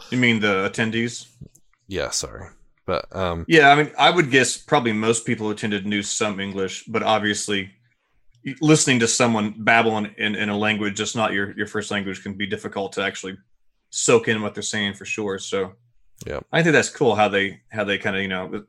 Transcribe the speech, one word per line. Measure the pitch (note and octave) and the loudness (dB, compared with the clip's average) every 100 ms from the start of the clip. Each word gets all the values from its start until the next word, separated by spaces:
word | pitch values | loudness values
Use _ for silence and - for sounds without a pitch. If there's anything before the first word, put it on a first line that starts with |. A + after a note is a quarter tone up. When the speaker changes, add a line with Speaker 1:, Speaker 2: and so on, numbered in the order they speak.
| - | -6
Speaker 1:
You | B2+ | 0
mean | A#2+ A2+ | 2 2
the | G#2 F#2+ G2+ | 2 0 0
attendees? | - A2+ A2+ A#2+ - - - - _ _ _ - | -2 -2 -2 -4 -6 -16 -20 -20 _ _ _ -10
Speaker 2:
Yeah, | F#2 C#2 | -6 -4
sorry. | - - A1 - - _ _ - | -6 -8 -12 -18 -20 _ _ -6
But, | F2+ - | -6 -4
um, | F#2+ F2+ E2+ E2+ | -4 -4 -4 2
Speaker 1:
Yeah, | D#3+ C#3+ | 6 8
I | C#3+ | 6
mean, | D3 - | 4 2
I | D3+ | 2
would | F3+ C#3+ | 4 4
guess | C3 B2 - | 4 2 -2
probably | - B2 A#2 | 0 0 2
most | G#2+ A2 A#2 | 0 0 0
people | - A2 G#2+ | -2 -4 -4
who | |
attended | G#2 A2 G#2 G2 | -4 -4 -4 -2
knew | G#2 | -4
some | G#2 - G#2+ G2 | -4 -4 -4 -4
English, | G2 G2 F#2 - - | -6 -4 -6 -6 -6
but | A2 | -4
obviously | G#2+ G#2+ G#2 G2+ - G2+ F#2+ _ _ _ _ _ _ _ | 0 0 0 -2 -2 -4 -4 _ _ _ _ _ _ _
y-, | C#3 C3 | -14 0
listening | D3+ D#3 - B2 | 4 6 6 4
to | A2+ | 4
someone | - A#2+ A2 G#2 G#2+ | 4 2 2 0 -2
babble | G#2+ A#2 A2+ A2 | 4 6 6 2
in, | G#2 - | -4 -4
in, | G#2+ | -4
in | G#2 G#2 | -2 -2
a | G#2 | 0
language | G#2+ G#2 G#2 F#2+ | 0 0 -2 -2
that's | G#2 | -4
not | A#2 G#2 | -2 0
your, | G2 G2 G#2 | 0 -2 -4
your | G2+ | -6
first | G#2+ G2 | -6 -4
language | G#2 G2 F#2+ | -4 -4 -8
can | G#2 | -10
be | G2 G2+ | -8 -6
difficult | G#2 G#2+ G#2 G2 | -6 -6 -6 -6
to | - | -4
actually | G2 F#2+ F#2+ G2 _ _ _ _ _ | -6 -6 -10 -12 _ _ _ _ _
soak | - - A#2+ A#2 | -4 2 2 2
in | A2 | -2
what | G#2 | -2
they're | G#2 | -6
saying | G2 G#2+ G2+ | -6 -4 -4
for | G2 | -6
sure. | G2 - G#2 F#2+ | -8 -6 -4 -6
So | - G2 F#2+ - _ _ _ - - | -4 -4 -4 -8 _ _ _ -16 -10
Speaker 2:
Yeah. | C#2+ - | -10 -2
Speaker 1:
I | D#3 | 0
think | E3 | 4
that's | C3 - | 4 2
cool | - C3 | 2 2
how | G#2 G#2 | 4 4
they, | G2 G2 - _ | 2 -2 -6 _
how | A2 | -6
they | G2+ G2 | -4 -2
kinda, | A2 G2 | -2 -4
you | G2 | -4
know, | F#2 F#2 A2 | -4 -6 -10